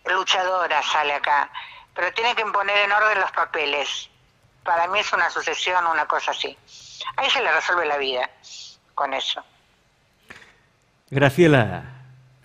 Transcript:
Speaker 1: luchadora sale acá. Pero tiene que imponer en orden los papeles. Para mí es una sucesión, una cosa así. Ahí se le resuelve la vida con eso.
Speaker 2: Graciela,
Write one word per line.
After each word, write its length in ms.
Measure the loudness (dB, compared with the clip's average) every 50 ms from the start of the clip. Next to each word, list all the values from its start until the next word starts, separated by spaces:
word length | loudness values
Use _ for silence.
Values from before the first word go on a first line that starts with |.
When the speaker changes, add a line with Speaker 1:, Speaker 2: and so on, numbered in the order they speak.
| -6
Speaker 1:
luchadora 760 | -2 -2 -2 0 0 0 0 0 0 0 0 0 0 0 0 0
sale 300 | 0 0 0 0 0 -2
acá. 360 | 0 0 2 2 2 0 -2 -6 -14 -14 -14 -20 -20 -20 _ -6
Pero 180 | -4 -4 -4 -2
tiene 200 | 0 -2 0 0
que 80 | 0 -2
imponer 360 | -2 0 -2 0 2 2 2
en 140 | 2 4 2
orden 280 | 2 4 4 2 2
los 120 | 0 -2 0
papeles. 760 | -2 -2 -2 -2 -2 -2 -2 -2 -2 -2 -4 -6 -8 -10 -14 _ _ _ _ _ _ _ _ _ _ -2
Para 220 | 0 0 2 2 0
mí 100 | 0 -2
es 120 | -2 0 0
una 160 | 0 0 0
sucesión, 560 | 0 -4 -4 -4 -4 -2 -2 0 0 2 2
una 200 | 2 0 0 0
cosa 240 | 0 -2 -2 -2 -2
así. 260 | -4 -4 -6 -8 -8 -12 _ -20 -20 -20 -20 -20 -16 -12 -12 -8 -6
Ahí 120 | -2 0 0
se 120 | 0 0 2
le 100 | 2 2
resuelve 320 | 0 2 0 0 0 0
la 100 | 0 0 -2
vida 320 | -2 -2 -2 -4 -4 -6 -8 _ -20 -20 -18 -18 -18 -18 -20 _ _ _ -6
con 180 | -4 -4 -2 -2
eso. 300 | -4 -4 -6 -6 -8 -10 _ _ _ _ _ _ _ _ _ _ _ _ _ _ _ _ -20 -20 -20 -20 -20 _ _ _ _ _ _ _ _ _ _ _ -4
Speaker 2:
Graciela, 720 | 2 4 4 4 6 8 8 8 8 6 4 2 -2 -8 -10 -14 -18 -20 -20 -20 -20 -20 -20 _ _ _ _